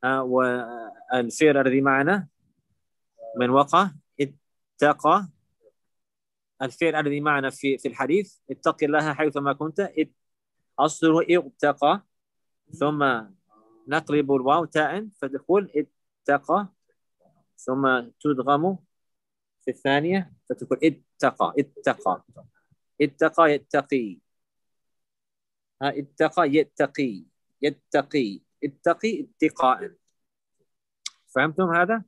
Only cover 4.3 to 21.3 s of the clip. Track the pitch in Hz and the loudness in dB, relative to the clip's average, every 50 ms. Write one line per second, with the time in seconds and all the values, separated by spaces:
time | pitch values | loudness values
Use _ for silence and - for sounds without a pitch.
4.3 | 143 _ _ _ _ _ _ _ _ _ - 147 147 - - 147 165 196 202 170 | -6 _ _ _ _ _ _ _ _ _ 2 2 2 2 2 2 2 2 0 -4
5.3 | - _ _ _ _ _ _ - _ _ _ _ _ _ _ _ _ _ _ _ | -16 _ _ _ _ _ _ -20 _ _ _ _ _ _ _ _ _ _ _ _
6.3 | _ _ _ _ _ _ 131 135 - - 170 165 156 156 151 147 143 147 147 151 | _ _ _ _ _ _ -10 -10 -6 -2 -2 -2 0 0 -2 -2 -4 -2 0 0
7.3 | 147 143 135 135 127 - - 139 135 120 - 139 113 - 139 131 156 196 202 190 | 0 0 -2 -4 -8 -4 -4 -2 -2 -2 -4 -8 -6 -4 -4 0 0 0 -2 -2
8.3 | - _ _ _ 170 - - 165 160 - 156 143 147 151 151 156 147 143 156 151 | -12 _ _ _ -14 -4 -2 -2 -2 0 -2 0 0 0 0 0 -2 -2 -2 -2
9.3 | 143 151 143 139 139 139 151 156 156 - 202 180 - 156 156 139 _ _ _ _ | -2 -2 -2 -2 -4 -4 -6 -8 -4 -4 -6 -4 -2 -4 -4 -4 _ _ _ _
10.3 | _ _ _ _ _ _ _ _ _ - 135 156 - - - 160 160 165 170 - | _ _ _ _ _ _ _ _ _ -2 -2 -2 0 0 2 2 4 4 2 4
11.3 | 170 180 160 139 _ _ - 147 139 - - 143 170 202 _ _ _ _ _ _ | 2 2 2 -2 _ _ 0 0 0 2 2 0 0 0 _ _ _ _ _ _
12.3 | _ _ _ _ _ _ _ _ - - 139 147 151 147 143 135 127 117 110 104 | _ _ _ _ _ _ _ _ -8 -4 -4 -2 -2 0 0 0 0 -2 -6 -12
13.3 | 98 _ _ _ _ _ _ _ _ _ _ - 139 160 160 - 147 151 147 135 | -20 _ _ _ _ _ _ _ _ _ _ -4 -4 -4 -4 0 0 0 2 2
14.3 | 139 135 127 131 143 165 170 151 - 160 151 143 151 190 220 220 - _ - 135 | 0 0 2 2 0 0 0 -2 -2 -2 -2 -2 -2 -6 -10 -12 -12 _ -10 -10
15.3 | 135 139 143 _ 170 202 202 165 _ 147 156 _ _ _ _ _ _ _ _ - | -10 -10 -4 _ 0 0 0 0 _ -6 -6 _ _ _ _ _ _ _ _ -2
16.3 | 143 143 - - 156 190 208 185 _ _ _ _ _ _ _ _ _ _ _ _ | -2 -2 0 0 -2 -2 -2 -4 _ _ _ _ _ _ _ _ _ _ _ _
17.3 | _ _ _ _ _ _ - - 131 135 139 135 127 127 120 120 _ _ - 151 | _ _ _ _ _ _ -8 -6 -4 0 0 0 0 0 -2 -6 _ _ -4 -2
18.3 | 147 127 127 131 143 143 160 185 196 180 _ _ _ _ _ _ _ _ _ _ | -2 -2 0 0 0 0 0 -2 -4 -4 _ _ _ _ _ _ _ _ _ _
19.3 | _ _ _ _ _ _ _ - 123 - _ 139 139 143 147 170 185 196 185 - | _ _ _ _ _ _ _ -10 -10 -4 _ 0 0 2 2 0 -2 -2 -2 -6
20.3 | - _ _ _ 127 - 123 - 139 - - 160 139 - _ _ _ _ - 131 | -14 _ _ _ -10 -10 -6 -6 -4 0 0 0 0 0 _ _ _ _ -2 -2